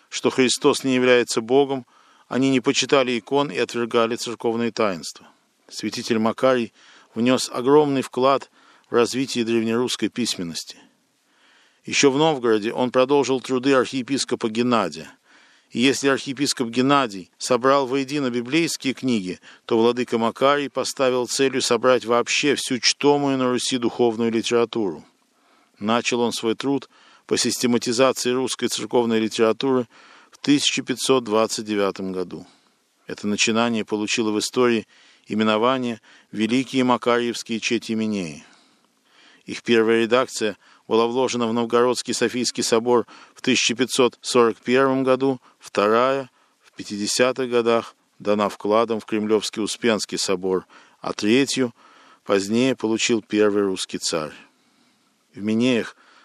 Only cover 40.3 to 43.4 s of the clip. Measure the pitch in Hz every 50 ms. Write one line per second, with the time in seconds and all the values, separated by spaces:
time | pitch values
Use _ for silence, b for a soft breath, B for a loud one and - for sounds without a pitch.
40.3 | - - 110 107 92 - b b b b b b 117 113 117 117 120 127 131 107
41.3 | 117 120 120 113 113 120 117 113 120 120 120 127 120 - - - 117 - 127 110
42.3 | - 127 120 - - - 113 - - 113 113 123 123 120 104 - B B B B
43.3 | B B